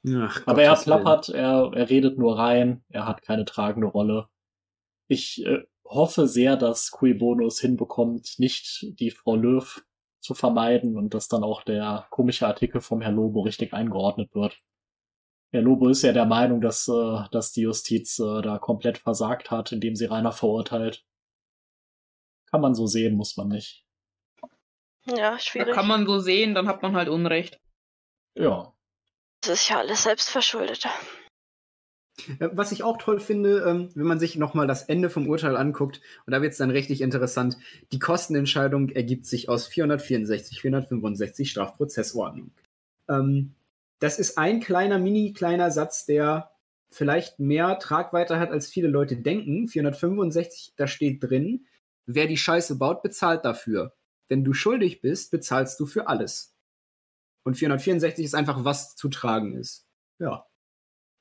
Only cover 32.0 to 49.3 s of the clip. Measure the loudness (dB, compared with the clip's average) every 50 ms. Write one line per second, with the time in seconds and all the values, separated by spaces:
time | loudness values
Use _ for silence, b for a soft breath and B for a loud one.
32 | _ _ _ B B B -8 -6 -4 -4 -2 -2 -4 -4 -4 -4 -2 -2 -2 -2
33 | 0 0 0 0 0 -2 -2 2 4 4 4 4 4 2 0 0 -2 -6 -6 -2
34 | 0 0 0 0 0 -4 -2 -2 -4 -2 0 0 0 2 0 -2 -2 -2 0 0
35 | 0 0 0 -2 -2 0 0 0 0 0 0 0 0 0 0 -2 -4 -4 -4 -10
36 | B B B B B -2 -2 0 0 0 -2 -2 0 0 0 0 0 -2 -4 -2
37 | -2 -2 0 0 -2 -2 -2 0 -2 -2 -2 B B B B B B B -8 -4
38 | 0 0 0 0 0 0 0 0 0 0 2 2 2 2 2 2 0 0 0 -2
39 | -2 -2 -2 -4 -4 -6 -6 -6 -2 -2 -2 -2 -2 -4 -2 0 2 2 2 0
40 | 0 -2 -2 -2 0 0 -2 -2 -4 -8 -14 -6 -4 -2 -2 -2 -2 -2 -6 -4
41 | -4 -4 -4 -4 -4 -6 -4 -6 -6 -6 -2 -4 -4 -4 -2 -4 -4 -4 -2 -6
42 | -6 -4 -4 -4 -6 -6 -6 -12 -16 -18 _ _ _ _ _ _ _ _ _ _
43 | _ -2 -2 0 2 2 2 0 0 -4 -8 _ _ _ _ _ _ _ _ -4
44 | -4 -2 -2 -2 -4 -2 0 0 0 2 0 0 0 0 0 2 2 2 2 2
45 | 2 2 2 2 0 -2 -2 -2 -2 0 2 2 2 2 2 0 -2 -2 -4 -8
46 | -2 0 2 2 4 2 0 -2 -4 -10 _ _ _ _ _ _ _ _ -6 -2
47 | 0 2 2 0 0 -4 -6 -4 0 2 2 2 2 2 0 -2 -2 0 0 0
48 | 0 0 0 0 2 2 2 0 0 0 -2 -4 -6 -4 -4 0 0 2 2 2
49 | 2 0 -2 -2 -2 -2